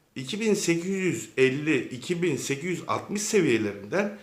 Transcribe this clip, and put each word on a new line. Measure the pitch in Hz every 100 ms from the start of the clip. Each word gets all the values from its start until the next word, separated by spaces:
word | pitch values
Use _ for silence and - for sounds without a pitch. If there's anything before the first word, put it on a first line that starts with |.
| _ -
iki | 131 208
bin | 220
sekiz | - - 165 180
yüz | 190 185 127 - -
elli, | 131 139 151 139 -
iki | 123 - 175
bin | 170 131
sekiz | - 139 170
yüz | 170 -
altmış | 107 - 208
seviyelerinden | - 214 151 113 104 98 101 165 208 -